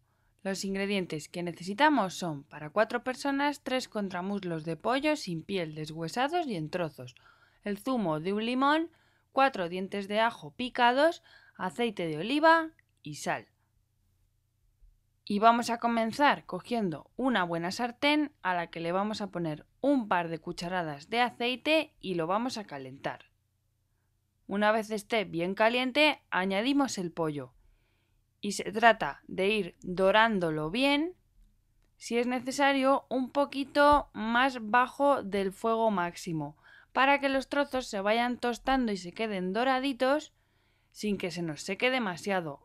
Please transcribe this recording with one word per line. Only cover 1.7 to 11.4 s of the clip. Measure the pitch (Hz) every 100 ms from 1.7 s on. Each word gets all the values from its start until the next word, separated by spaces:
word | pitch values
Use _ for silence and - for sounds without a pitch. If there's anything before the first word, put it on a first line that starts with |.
| 208 302 285 190
son, | - 180 143
para | 143 151 151
cuatro | 208 220 240
personas, | 247 247 285 277 285 285
tres | - 254 -
contramuslos | 214 202 180 185 202 180 165
de | 160 160
pollo | 220 262 302
sin | 294 - 165
piel, | 156 190 160 156
deshuesados | 156 156 165 240 269 349 311
y | 185
en | 151
trozos, | 180 165 - 127 - - _ _ _
el | 208 202
zumo | - 254 185 156
de | 165
un | 208
limón, | 226 254 277 311 330 - _ _ _
cuatro | - 269 233 170
dientes | 185 190 202 196
de | 208
ajo | 226 - 147
picados, | - 247 - 240 254 311 330 - -